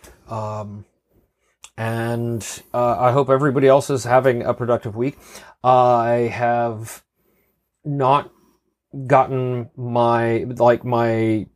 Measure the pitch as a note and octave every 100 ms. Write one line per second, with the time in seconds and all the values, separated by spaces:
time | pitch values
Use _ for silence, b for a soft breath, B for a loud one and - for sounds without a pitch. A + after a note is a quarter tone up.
0 | b b - A2 G#2+ G#2+ G#2 G#2 G2+ _
1 | _ _ _ _ _ _ - - A2+ A#2
2 | A#2 A#2+ A#2 A#2 - - - B2 A#2+ G#2+
3 | B2+ B2+ C3 C3+ D3 C3 C3+ C#3 C3+ C#3
4 | A#2 B2+ C3 A#2+ A#2 A#2 A#2+ A#2 A#2 G#2+
5 | C3 - B B B B B2 B2+ B2 A#2+
6 | A#2 A#2+ A#2 A2 A#2+ A#2+ A#2 A2 A2+ -
7 | _ _ _ _ _ _ _ _ D3+ C#3+
8 | C3 C#3+ - _ _ _ _ _ _ C#3+
9 | C3 C3+ C3 C3 B2+ B2 A#2 - A#2+ A#2+
10 | A#2 A#2+ A#2 A2+ B2 B2 A#2+ A#2+ B2 A#2+
11 | A#2 A2+ A2 A2 -